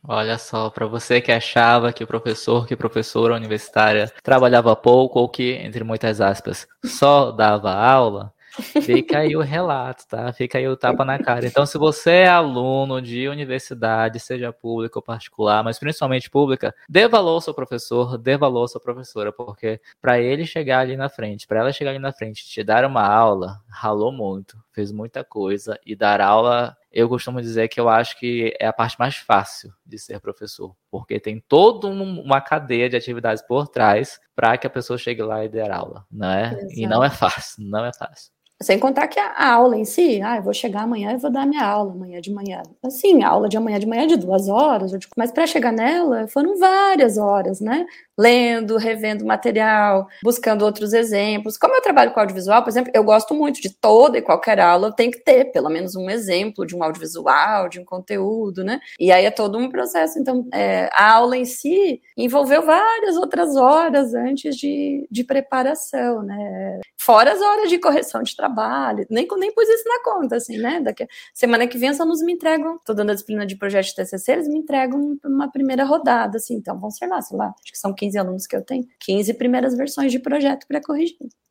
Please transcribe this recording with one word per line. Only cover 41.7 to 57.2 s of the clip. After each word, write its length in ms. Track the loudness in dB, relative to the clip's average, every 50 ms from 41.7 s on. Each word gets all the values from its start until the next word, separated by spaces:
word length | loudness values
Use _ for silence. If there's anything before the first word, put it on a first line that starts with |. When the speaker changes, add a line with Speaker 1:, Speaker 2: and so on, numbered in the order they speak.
| 0 -2 -2 -4
Speaker 2:
amanhã 300 | -6 -12 -14 -14 -14 -14
de 100 | -10 -10
manhã. 300 | -10 -8 -8 -10 -10 -12 -14 -18 -18 _
Assim, 400 | -12 -10 -10 -2 4 6 6 6
a 60 | 6 6
aula 220 | 4 4 2 0
de 60 | -2 -2
amanhã 200 | -2 -2 -2 -2
de 80 | -2
manhã 180 | -2 -2 0 2
é 20 |
de 100 | 2 2
duas 320 | 2 2 0 0 0 0 2
horas, 460 | 2 2 4 2 2 0 -2 -4 -6
eu 40 | -8
digo, 140 | -12 _ -4
mas 160 | -4 -4 -2
pra 160 | 0 -2 -2
chegar 260 | 0 0 0 0 0
nela 540 | 0 0 0 0 0 0 0 0 0 -2 -4 -2
foram 300 | -2 0 0 0 2 4
várias 600 | 4 4 4 4 2 2 4 4 4 2 2 0
horas, 420 | 2 2 2 2 0 -2 -4 -4
né? 240 | -4 -2 -2 -2 -4 -6 -10 -20 _ _ _ 4
Lendo, 600 | 6 6 6 6 4 2 0 -2 -2 -2 -2 -2
revendo 480 | 0 -2 -4 -2 -4 -4 -4 -4 0
material, 840 | -2 -2 0 0 -2 0 2 2 4 4 4 4 4 2 2 0 -4 -14 -2 -2
buscando 400 | 0 0 0 0 0 2 2 2
outros 300 | 0 0 -2 -4 2 2
exemplos. 640 | 2 2 2 0 0 0 0 -2 -4 -6 -8 -2 0
Como 180 | 2 4 4
eu 60 | 2
trabalho 300 | 2 4 4 4 4 4
com 80 | 2 0
audiovisual, 420 | 0 0 -2 -6 0 4 4 4
por 80 | 4 4
exemplo, 200 | -2 -2 -2 2 2
eu 100 | 2 4
gosto 300 | 6 4 4 4 0 -2
muito 260 | -2 -2 -2 -2 -4
de 80 | -8 -12
toda 480 | -8 _ 4 6 8 8 8 8 6
e 60 | 0
qualquer 360 | 2 2 0 2 2 0 4 4
aula, 300 | 6 6 6 4 2 -2
eu 40 |
tenho 180 | 0 0 0 0
que 80 | -2 -2
ter 340 | _ 6 6 6 6 2
pelo 160 | 0 -2 -2 0
menos 260 | -4 -4 -6 -8 -8
um 140 | -8 -6 -6
exemplo 560 | -6 -6 -2 -2 0 0 0 -4 -6 -8 -8
de 100 | -8 -6
um 80 | -4
audiovisual, 840 | -4 -4 -4 -6 -10 -12 -12 -4